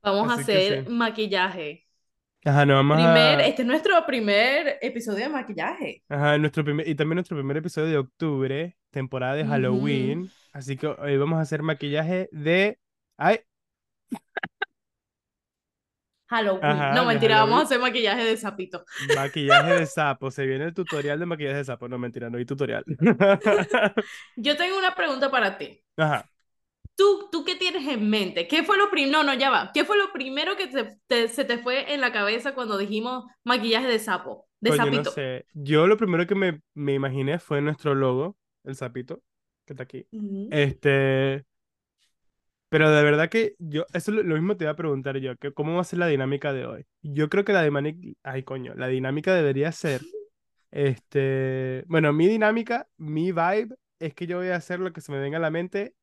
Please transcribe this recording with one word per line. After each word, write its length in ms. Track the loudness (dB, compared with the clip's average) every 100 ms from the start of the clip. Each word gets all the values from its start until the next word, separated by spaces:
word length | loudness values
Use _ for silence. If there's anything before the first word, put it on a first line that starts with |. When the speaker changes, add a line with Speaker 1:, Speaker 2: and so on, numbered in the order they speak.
Speaker 1:
Vamos 280 | 0 0 0
a 40 |
Speaker 2:
Así 100 | 0 2
que 60 |
Speaker 1:
hacer 320 | 2 2 0
Speaker 2:
sí. 60 | -2
Speaker 1:
maquillaje. 920 | -2 -2 -2 -2 0 -2 -2 -12 -12 _ _ _ _ _ _
Speaker 2:
Ajá, 220 | 2 6 8
no 80 |
vamos 220 | 8 6 6
Speaker 1:
Primer, 420 | 8 8 8 6
Speaker 2:
a 60 | 4
Speaker 1:
este 160 | 2
es 60 | 0
nuestro 360 | 2 4 4
primer 720 | 2 -2 2 4 4 2 0 -4
episodio 380 | -6 -6 -4 -4 -4
de 20 |
maquillaje. 760 | -6 -8 -6 -6 -6 -10 -10 _
Speaker 2:
Ajá, 280 | 0 4 4
nuestro 260 | 2 0
primer, 240 | -2 -2 -2
y 80 | -2
también 180 | 0 -2
nuestro 200 | -4 -6
primer 200 | -4 -4
episodio 320 | -6 -4 0
de 100 | 0
octubre, 800 | -2 _ -4 -2 -2 -4 -6 -12 _
temporada 440 | -8 -6 -4 -4
de 80 | -2
Speaker 1:
Ujú. 80 | 0
Speaker 2:
Halloween. 760 | 0 0 0 0 0 -2 -4 -8 _ _
Así 240 | -16 -10 -6
que 120 | -6
hoy 280 | -6 -2 0
vamos 220 | 2 0
a 40 |
hacer 200 | -2 -2
maquillaje 680 | -2 -4 -2 -2 -2 -2 -4
de... 460 | -6 0 2 2 -2 _ _ _ _
ay. 220 | 0 0 _ _ _ _ _ _ _ -14 _ -12 -12 _ -10 _ _ _ _ _ _ _ _ _ _ _ _ _ _ _ _
Speaker 1:
Halloween. 380 | -2 0 2
Speaker 2:
Ajá, 300 | 2 2 2
Speaker 1:
No, 80 | 2
Speaker 2:
de 40 | 2
Speaker 1:
mentira, 280 | 2 4 4
vamos 80 | 6
a 80 | 4
Speaker 2:
Halloween. 100 | 4
Speaker 1:
hacer 120 | 2
maquillaje 440 | 0 0 0 0
de 120 | 0 -2
sapito. 480 | -4 -8 -12 -12 -14 -12 0
Speaker 2:
Maquillaje 580 | 0 0 -2 6 6 6 2
de 60 | 0
sapo. 440 | 0 -2 -2 -6
Se 160 | -4 -4
viene 180 | -2
el 100 | -4
tutorial 440 | -6 -6 -4 -4 -4
de 80 | -4
maquillaje 300 | -4 -4 -4
de 60 |
sapo. 240 | -6 -10 -8
No, 100 | -6
mentira, 320 | -6 -8 -8
no 80 | -8
hay 80 | -6
tutorial. 380 | -4 -2 -4 -6
<laughs> 1160 | 2 2 4 4 4 4 2 2 0 0 -2 -8 -14 -18 -6
Speaker 1:
Yo 200 | -2 0
tengo 220 | 0 0
una 160 | -2
pregunta 360 | 0 -4 0 0
para 280 | 2 0 -2
ti. 240 | -12 -14 _ -2
Speaker 2:
Ajá. 300 | 0 0 -4 _ _ _ _ _ -20
Speaker 1:
¿Tú, 340 | 2 2 2 -2
tú 140 | -8
qué 120 | -6 -4
tienes 300 | -4 -4 -4
en 200 | -2 0
mente? 380 | 0 0 -4 -2
¿Qué 160 | -2
fue 140 | 2 2
lo 120 | 2
prim-, 200 | 2 2
no, 120 | 2
no, 100 | 2
ya 160 | 2 2
va. 200 | 2 0
¿Qué 100 | -2
fue 120 | 2 2
lo 140 | 0
primero 440 | -4 -8 -4 -4 -4
que 120 | -4
te, 300 | -4 -6 -10 _
te, 220 | 0 2
se 160 | -2
te 140 | -2 -2
fue 340 | -2 -4 -2
en 80 | -2
la 120 | -2
cabeza 420 | 0 -2 -2 -4
cuando 240 | -6 -4 -4
dijimos 460 | -2 -4 -6 -8 -12 _
maquillaje 440 | -2 0 2 0 2
de 100 | 0
sapo? 480 | 0 -6 -6 -14 _ _
De 100 | 2
Speaker 2:
Coño, 140 | 2 2
no 60 |
Speaker 1:
sapito. 180 | 0 -2
Speaker 2:
sé. 360 | -4 -6 -8 -12
Yo 320 | -12 0 4 6
lo 100 | 4
primero 300 | 2 0 2
que 80 |
me, 260 | 0 0 -2 _
me 200 | -6 -2
imaginé 440 | 0 -2 -2 -2 -4
fue 220 | -2 -2
nuestro 340 | -2 -2 -2
logo, 420 | 2 2 0 -4 -8 _ _
el 120 | -16 -12
sapito, 460 | -10 -12 -12 -14 _ _ _ _
que 80 | _
está 100 | -16
aquí. 220 | -14 -16 -16
Speaker 1:
Ujú. 360 | -12 -8 -8 -4
Speaker 2:
Este, 920 | 0 0 2 2 2 2 2 0 -2 -10 _ _ _ _ _ _ _ _ _ _ _ _
pero 220 | 2 6
de 120 | 6
verdad 280 | 6 4 2
que 240 | 0 -2 -4
yo, 280 | -8 -6 -6
eso 160 | -6 -2
es 40 | -2
lo, 40 |
lo 120 | 0 0
mismo 200 | 0 -2
te 60 |
iba 80 | -4
a 40 | -4
preguntar 400 | -4 -4 -4 -6
yo, 200 | -8 -8
que 140 | -12
cómo 220 | -6 -2
va 60 | -2
a 40 |
ser 140 | -2 -2
la 80 | 0
dinámica 460 | 2 0 -2 -4
de 140 | -4 -8
hoy. 200 | -12 -16 _
Yo 300 | -8 -2 0
creo 140 | 0
que 100 | 2
la 100 | 2
dinámica, 420 | 2 0 -4 -6 -16 -16
ay, 200 | -10 -10
coño, 300 | -8 -10 -10 -8
la 100 | -4
dinámica 460 | -4 -2 -4 0
debería 380 | 2 2 0 -2
ser, 300 | -2 -4 -4 -6 -18 -18 _
Speaker 1:
<laughs> 340 | _ _ _
Speaker 2:
este, 1120 | -2 -2 -2 _ -2 0 0 -2 -4 -4 -6 -2
bueno, 240 | 2 2
mi 160 | 4 4
dinámica, 580 | 4 2 0 -2 -6 -6 _
mi 340 | -8 -4 -2
vibe, 420 | 0 0 0 -4 -10 _ _
es 160 | -12
que 120 | -10 -8
yo 100 | -6
voy 120 | -4
a 80 | -6
hacer 220 | -6 -8
lo 140 | -6
que 80 | -10
se 100 | -10
me 80 | -6
venga 200 | -4 -2
a 20 |
la 100 | -2
mente 440 | -2 -4 -6 -8 _